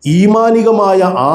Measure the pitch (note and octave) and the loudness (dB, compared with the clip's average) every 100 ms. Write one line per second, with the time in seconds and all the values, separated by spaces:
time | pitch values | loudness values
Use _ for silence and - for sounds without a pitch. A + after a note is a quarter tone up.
0 | C#3+ E3 G#3 A3 A3+ A3+ A3 A3 G3 F#3+ | -4 0 2 2 0 0 0 0 0 0
1 | F#3 C3 C3+ | -2 -2 -2